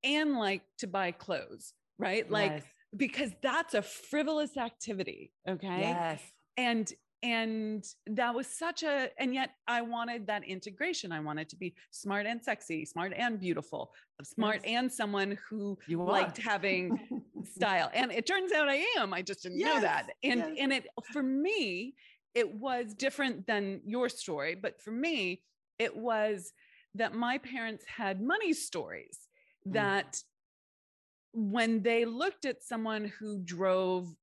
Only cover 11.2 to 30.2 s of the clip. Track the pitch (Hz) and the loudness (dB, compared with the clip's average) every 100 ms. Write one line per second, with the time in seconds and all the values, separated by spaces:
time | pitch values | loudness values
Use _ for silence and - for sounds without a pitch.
11.2 | 151 151 156 - 180 - - - 196 202 | -2 -4 -6 -6 -8 -8 -18 -10 -2 -2
12.2 | 208 233 226 220 - 160 - 170 185 - | 0 -2 -4 -4 -4 -6 -4 -4 -4 -2
13.2 | 240 220 185 160 147 - 123 - _ _ | -2 0 0 -2 -2 -8 -8 -12 _ _
14.2 | 143 - 214 214 208 233 254 247 214 202 | -10 0 2 2 0 0 0 0 0 2
15.2 | 196 202 - 220 143 190 - 165 175 196 | 0 -2 -6 -4 -4 -4 -2 0 4 4
16.2 | 185 196 220 202 196 185 180 - - - | 4 0 0 2 2 2 2 -2 -2 -8
17.2 | - - - - 220 190 151 220 247 214 | -8 -12 -12 0 2 4 2 2 0 0
18.2 | 233 381 370 311 285 277 392 440 202 180 | 2 2 4 4 4 4 4 2 2 0
19.2 | 185 196 180 220 320 285 196 151 - - | -2 -6 -4 0 2 4 4 2 0 -2
20.2 | 269 240 320 311 277 269 - - - 277 | 2 2 2 0 2 2 -2 -12 -6 -2
21.2 | 262 269 330 427 233 175 240 - - - | 2 2 2 2 0 0 -4 -10 -20 -20
22.2 | _ 240 226 214 269 247 233 208 269 269 | _ 0 0 0 -2 -2 -2 -2 -2 2
23.2 | 269 196 190 208 196 196 - 233 240 - | 0 0 0 2 2 -4 -4 0 0 -2
24.2 | - 151 147 180 196 - - 233 311 302 | -4 -2 -2 -2 -4 -6 -8 -2 0 0
25.2 | 185 180 _ _ _ _ 226 214 233 220 | 0 -4 _ _ _ _ -2 0 0 2
26.2 | 214 208 175 _ _ - _ 196 226 214 | 2 0 -6 _ _ -20 _ -2 -2 2
27.2 | 240 262 254 254 226 214 - - 208 190 | 0 0 -4 -6 -6 -6 -12 -4 -2 0
28.2 | 233 403 403 320 - 175 92 78 - - | 2 2 2 0 0 -4 -6 -8 -12 -18
29.2 | - _ _ _ 196 202 202 196 - - | -20 _ _ _ -2 2 2 2 0 -8